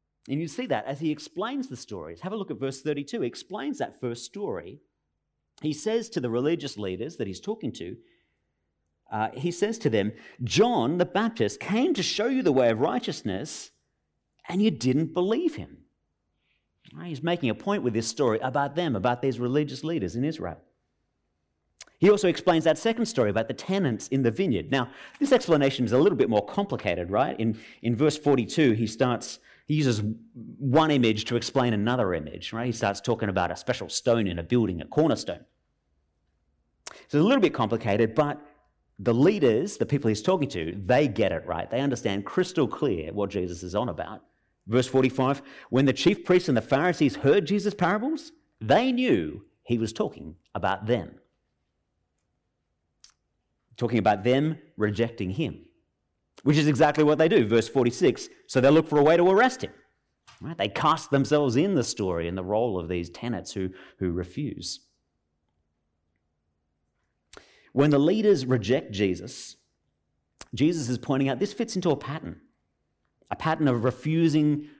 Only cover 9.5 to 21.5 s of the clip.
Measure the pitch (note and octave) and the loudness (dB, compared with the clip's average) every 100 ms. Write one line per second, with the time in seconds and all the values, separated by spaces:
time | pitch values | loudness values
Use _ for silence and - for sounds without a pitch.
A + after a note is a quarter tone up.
9.5 | E3+ G#3 A3+ C#3 G#2+ G2+ - - - A#2 | -2 -2 0 0 2 0 -4 -14 -10 -2
10.5 | - A#3+ A#3 A#2 F3 F3+ F#3+ A3+ A3+ G3+ | 2 4 4 0 0 0 0 -2 0 -2
11.5 | - - G#3+ D#4+ A#3+ E3+ - A3+ C4 F3+ | -2 -2 0 2 0 -2 -2 0 0 2
12.5 | C3 A#2+ A2 D3+ B3 - - - F#2+ D3 | 4 4 4 0 -2 -4 -6 -6 -6 -6
13.5 | - - _ _ _ _ _ _ _ - | -10 -12 _ _ _ _ _ _ _ -8
14.5 | F3 G#3+ C3+ B2+ C3 D#3+ F3 F#3 A#3+ F4 | 0 0 2 0 0 0 -2 -2 0 -2
15.5 | - D#2+ - _ _ _ _ _ _ _ | -6 -12 -18 _ _ _ _ _ _ _
16.5 | _ _ _ _ D#3 F3 C3+ E3 F3 B2+ | _ _ _ _ -16 -10 -6 -2 0 0
17.5 | G#2 - G3+ A#2+ A2+ A2+ - B2+ A2 B2+ | -2 -2 -2 0 0 -2 0 2 2 0
18.5 | C#3+ C#3+ D3+ F3 G#2+ A#2+ B2 C#3 A#2 B2 | -2 -2 -2 -2 0 0 0 -2 -2 -2
19.5 | C#3 D3 C3 D#3 E3 F#2 A2+ C#3+ D#3 F2 | 0 -2 -6 -6 -4 -4 -4 -4 -4 -10
20.5 | - _ _ _ _ _ _ _ _ _ | -12 _ _ _ _ _ _ _ _ _